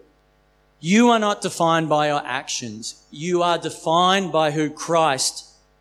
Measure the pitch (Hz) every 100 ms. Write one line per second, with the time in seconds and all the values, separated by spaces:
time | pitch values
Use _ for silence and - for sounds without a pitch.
0 | _ _ _ _ _ _ _ _ 156 208
1 | 240 226 208 202 185 - 165 165 160 151
2 | 151 143 - 131 151 - 120 107 113 -
3 | _ 147 170 175 175 165 160 - 165 165
4 | 180 196 180 160 156 151 151 147 - 165
5 | 160 131 - - - _ _ _